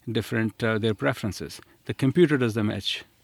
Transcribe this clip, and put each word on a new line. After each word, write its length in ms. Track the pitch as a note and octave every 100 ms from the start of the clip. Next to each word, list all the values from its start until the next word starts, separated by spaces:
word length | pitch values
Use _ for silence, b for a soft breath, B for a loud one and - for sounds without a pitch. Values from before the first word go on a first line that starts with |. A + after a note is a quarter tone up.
| -
different, 520 | A2+ - A#2 A2 -
uh, 140 | A#2 A2
their 160 | A2
preferences. 640 | G#2 C#3 B2 G2+ - D2+ - b b
The 100 | -
computer 420 | - C3+ F3 D#3+ C#3+
does 180 | A#2+
the 100 | A2
match, 400 | G#2 G2+ - - - _